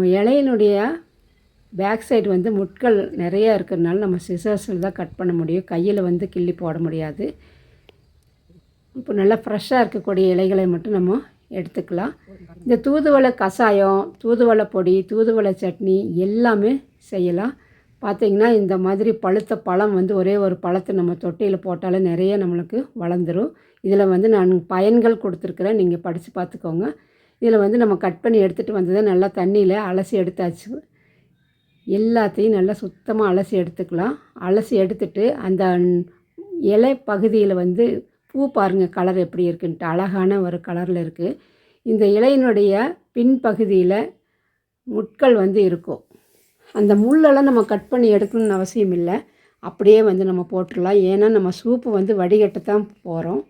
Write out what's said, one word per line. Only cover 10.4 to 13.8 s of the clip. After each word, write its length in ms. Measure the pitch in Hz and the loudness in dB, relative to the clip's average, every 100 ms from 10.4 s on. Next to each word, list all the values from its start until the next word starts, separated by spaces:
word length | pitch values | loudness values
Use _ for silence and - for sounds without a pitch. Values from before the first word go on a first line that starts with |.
| 190 196 180 170 | 0 0 0 -2
மட்டும் 240 | 214 196 | -2 -2
நம்ம 220 | 180 240 - _ _ 226 | 0 -2 -6 _ _ -12
எடுத்துக்கலாம். 520 | 160 - 156 175 233 - _ 190 - - 247 | -10 -10 -8 -6 -6 -10 _ -20 -20 -12 -2
இந்த 120 | 226 277 | 0 2
தூதுவளை 420 | 302 294 277 262 247 190 | 0 4 4 4 0 -4
கசாயம், 580 | 220 226 202 | 0 2 4